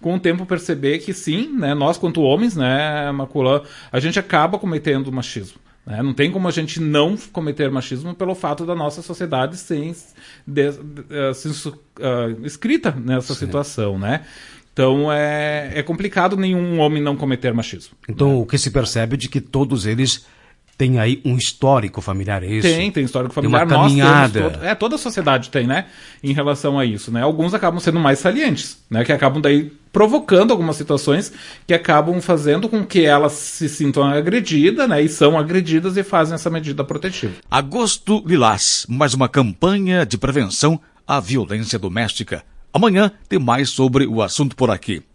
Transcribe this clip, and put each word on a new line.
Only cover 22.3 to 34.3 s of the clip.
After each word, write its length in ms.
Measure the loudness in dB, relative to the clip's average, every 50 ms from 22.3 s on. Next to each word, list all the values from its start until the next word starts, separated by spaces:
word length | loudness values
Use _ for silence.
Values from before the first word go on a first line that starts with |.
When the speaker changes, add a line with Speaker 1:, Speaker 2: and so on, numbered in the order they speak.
| -4 -4 -4
Speaker 2:
é 40 |
isso? 200 | -4 -4 0 2
Speaker 1:
Tem, 240 | 2 2 2 0 -2
tem 140 | -2 -2 -4
histórico 340 | -2 -2 -4 -4 -4 -4 -2
Speaker 2:
Tem 80 | 0
uma 120 | 2 2 2
Speaker 1:
familiar. 240 | 4 4 4 4 4
Nós 100 | 4 4
temos 100 | 4 6
Speaker 2:
caminhada. 480 | 6 6 6 4 4 2 0 0 0
Speaker 1:
todo-, 140 | -2 -4 -4
é, 100 | -4 -2
toda 200 | 0 -2 -2 -2
a 40 | -4
sociedade 520 | -6 -6 -4 -2 0 2 2 2 0 -2
tem, 160 | -4 -2 0
né? 220 | 0 0 -2 -4 -6 -14 -20 -20 -20 -20 -10 -4
Em 80 | -4 -2
relação 460 | 0 0 0 -2 0 0 -2 0 2
a 80 | 0
isso, 260 | 0 -2 -4 -6 -4 -4
né? 80 | 0
Alguns 320 | 0 0 0 0 -2 -2 -2
acabam 260 | 0 0 0 -2 0
sendo 200 | 0 0 2 4
mais 180 | 4 4 4 4
salientes, 600 | 2 0 2 2 0 0 0 -2 -4 -10 -14 -18 _ -4
né? 160 | -2 -2 2
Que 80 | 2 2
acabam 300 | 2 2 2 2 4 2
daí 280 | 4 4 4 2 -2 -10 -20 _ _ 2
provocando 600 | 4 4 4 4 0 2 6 6 6 6 6 4
algumas 240 | 2 2 -2 -2
situações 580 | -4 -2 -2 -2 0 2 2 0 0 0 -4 -10 -16 -20 -20 -20 -16 -2
que 80 | 0 0
acabam 440 | 0 2 4 4 4 4 2 0 -2 0
fazendo 440 | 0 0 2 4 2 2 2 2
com 160 | -2 -2 -2 -2
que 220 | 0 2 4 6
elas 280 | 6 6 6 4 2 0
se 360 | -2 -10 -10 -8 -4 -4 -4
sintam 360 | -2 0 0 0 2 2 2
agredidas, 840 | 2 2 2 0 0